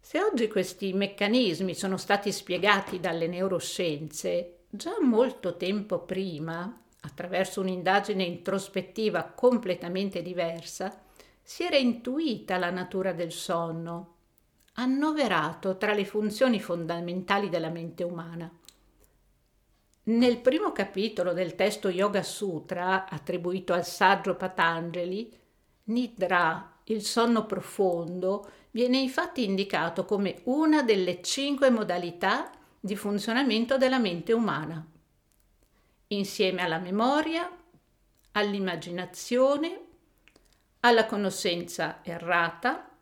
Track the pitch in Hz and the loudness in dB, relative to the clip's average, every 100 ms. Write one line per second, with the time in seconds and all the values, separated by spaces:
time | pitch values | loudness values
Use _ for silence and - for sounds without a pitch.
0 | - 311 415 311 220 196 185 - 196 190 | -4 0 0 2 0 0 -2 -4 -2 0
1 | 202 - 202 247 226 160 190 160 190 190 | -2 0 2 4 4 0 -4 -2 -4 -4
2 | - 202 202 190 - 175 202 196 190 185 | 0 0 0 -6 -4 0 4 4 0 -4
3 | 180 165 165 180 190 175 - - 175 147 | -2 -2 -2 -2 -2 -2 -4 -2 -2 -2
4 | 156 - 185 175 175 - _ 202 330 440 | -6 -6 -2 -2 -4 -14 _ -10 -6 2
5 | 285 220 254 - 180 170 180 208 202 175 | 4 6 4 2 -6 -4 -2 -2 -2 -4
6 | - 185 190 151 165 165 185 - _ _ | -4 -6 -4 -6 -6 -6 -8 -12 _ _
7 | 151 - 175 185 185 - 185 180 175 196 | -18 -12 -4 -2 -2 -2 -2 0 2 2
8 | 196 196 180 175 - 190 190 190 185 - | 2 -2 -2 -4 -4 -4 -2 -6 -6 -2
9 | 214 170 160 - 247 240 185 175 175 185 | 0 0 -4 2 4 4 0 -4 -4 -4
10 | 202 190 170 175 170 170 - - 196 214 | -4 -4 -6 -4 -4 -4 -12 -8 -8 -8
11 | - - - _ - - 349 302 247 226 | -20 -20 -20 _ -20 -6 2 4 4 0
12 | 247 269 320 220 - 185 175 180 180 190 | -4 -4 -2 -4 -2 -2 0 -2 -4 -2
13 | 185 170 170 - - 170 170 165 165 170 | -2 -2 -6 -6 -2 -2 -2 -6 -8 -10
14 | 185 _ _ _ _ _ _ - 254 269 | -12 _ _ _ _ _ _ -4 0 2
15 | 302 302 240 175 156 165 190 190 208 208 | 2 2 2 2 0 -2 -4 0 0 2
16 | 196 214 214 208 262 214 - 170 165 170 | 0 -2 -2 2 4 4 -2 -4 -2 -4
17 | 175 180 185 202 202 170 165 170 165 160 | -4 -6 0 2 2 -2 -4 -6 -10 -6
18 | 175 170 170 170 170 - - _ _ _ | -6 -6 -10 -12 -12 -16 -20 _ _ _
19 | _ _ _ _ _ _ _ _ _ _ | _ _ _ _ _ _ _ _ _ _
20 | - 226 247 240 254 302 403 - 190 190 | 0 4 4 6 2 2 0 -2 -2 -2
21 | 220 - 180 175 180 - 190 208 196 180 | -2 0 0 0 -2 2 0 2 -2 2
22 | 202 196 170 - 202 156 - 180 180 185 | 2 2 -2 -4 -4 -4 -6 -4 0 0
23 | - 151 - 180 175 185 185 175 175 - | 0 -10 -4 -4 -2 -4 0 0 0 4
24 | 190 196 196 175 185 196 165 165 170 170 | 6 6 2 -2 -4 2 2 2 -4 -4
25 | 175 196 226 - _ _ _ _ - 233 | -4 -4 -8 -14 _ _ _ _ -4 -2
26 | 247 - 180 180 165 170 - _ - 220 | -2 -2 2 4 4 0 -8 _ -4 -4
27 | 214 240 233 226 220 190 - - 190 170 | 0 2 4 4 2 -6 -6 2 2 2
28 | 165 180 185 208 - - _ 226 247 262 | -4 -2 -2 -2 -6 -20 _ 0 2 4
29 | 262 262 339 339 214 190 196 180 165 165 | 2 0 -2 -2 0 0 0 0 0 -2
30 | 185 202 196 - - 277 311 302 247 202 | -2 0 0 -2 -2 2 6 6 6 4
31 | 180 175 - - 277 277 269 233 202 175 | 4 -2 -4 -2 -2 4 4 4 2 -2
32 | 175 170 190 247 349 - _ _ 185 202 | -4 -2 0 0 -2 -14 _ _ -6 -4
33 | 208 208 220 233 277 220 233 269 262 254 | -2 -2 0 0 2 2 2 2 4 4
34 | 214 175 160 226 214 147 156 165 160 _ | 0 -2 0 2 2 -2 -4 -10 -12 _
35 | _ _ _ _ _ _ _ _ _ _ | _ _ _ _ _ _ _ _ _ _
36 | _ 202 196 - 190 180 175 160 180 196 | _ -4 -4 2 0 2 -2 -2 -2 0
37 | 240 294 311 330 359 359 _ _ _ _ | 2 2 0 -2 -6 -10 _ _ _ _
38 | _ _ _ 208 208 202 190 165 170 175 | _ _ _ -2 -2 0 -2 -4 -6 -8
39 | 180 - - 240 262 285 330 381 - _ | -8 -12 -2 4 4 4 0 -6 -16 _
40 | _ _ _ _ _ _ _ _ 240 233 | _ _ _ _ _ _ _ _ 6 6
41 | 220 208 202 190 190 170 175 - 156 - | 4 0 -2 0 -2 -2 -6 -4 -6 -6
42 | - 170 175 175 170 - 247 311 - _ | -10 -8 0 2 2 0 -2 -2 -8 _